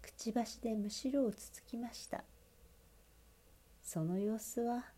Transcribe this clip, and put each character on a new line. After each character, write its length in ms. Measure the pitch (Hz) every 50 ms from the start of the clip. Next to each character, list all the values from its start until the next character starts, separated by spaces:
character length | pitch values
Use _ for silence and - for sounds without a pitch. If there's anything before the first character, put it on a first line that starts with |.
| -
く 80 | -
ち 220 | - - - 233 214
ば 120 | 247 233
し 140 | - - -
で 160 | - 226 220
む 160 | 214 202 208
し 200 | 208 - - 269
ろ 160 | 262 277 269
を 60 | 220 202
つ 160 | - - -
つ 140 | - - -
き 120 | - -
ま 160 | 233 240 233 -
し 140 | - -
た。 180 | - - - - - - - - - - - - - - - - - - - - - - - - - - - - - - - - - - - -
そ 220 | - - 170 160
の 140 | 165 180 190
様 200 | 202 208 220 220
子 220 | 220 - - 247
は 240 | 233 233 240 240 247 - -